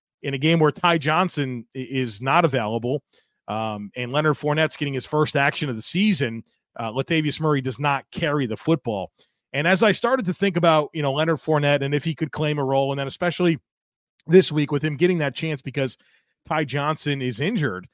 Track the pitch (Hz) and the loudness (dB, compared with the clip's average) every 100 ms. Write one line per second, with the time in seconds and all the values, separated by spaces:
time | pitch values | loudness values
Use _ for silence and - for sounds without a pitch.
0 | _ _ 143 135 151 165 151 - 175 170 | _ _ -8 -2 2 4 4 4 2 2
1 | 139 156 185 - 135 123 110 135 131 135 | 2 0 0 -2 -4 -6 -10 -10 -6 -4
2 | 123 101 131 160 165 123 107 117 120 139 | -4 -4 0 2 2 0 -2 -4 -4 -4
3 | - _ _ _ - 107 110 104 101 127 | -8 _ _ _ -8 -6 -4 -6 -8 -8
4 | 123 139 156 147 147 147 156 - 143 135 | -4 0 2 0 0 2 0 0 -4 -4
5 | - 151 151 143 139 - 147 113 - 175 | -2 0 0 2 0 0 -4 -4 -2 2
6 | 214 151 127 113 - _ _ - 113 120 | 2 2 -2 -6 -12 _ _ -10 -6 -4
7 | 135 165 151 135 156 143 131 120 147 139 | 0 0 0 0 0 0 0 -2 0 0
8 | - - 156 147 123 107 - 165 - 101 | -4 -4 -2 0 -2 -2 0 0 0 -6
9 | 90 _ _ _ _ 135 160 185 214 - | -6 _ _ _ _ -2 2 4 4 2
10 | 226 262 175 - 196 170 165 156 147 165 | 0 0 0 -2 0 2 4 4 2 -2
11 | 143 139 160 160 - 151 143 143 139 143 | -2 0 0 0 0 2 4 2 2 -2
12 | 165 147 156 - 151 151 135 135 139 139 | -2 -4 -4 -2 -2 -2 0 0 0 -2
13 | 135 - 175 - 180 160 _ _ _ _ | -6 -4 -2 2 2 2 _ _ _ _
14 | _ _ - 180 - 151 147 147 151 139 | _ _ 4 6 6 2 0 0 -2 0
15 | 175 175 143 - 160 151 135 139 135 - | 2 2 -2 -4 -6 -6 -6 -4 -4 -6
16 | _ _ _ _ - 156 151 139 143 156 | _ _ _ _ -4 -2 -2 -2 -2 -2
17 | 147 139 127 113 156 233 139 92 92 | -2 -2 -2 -2 -2 0 -2 -4 -10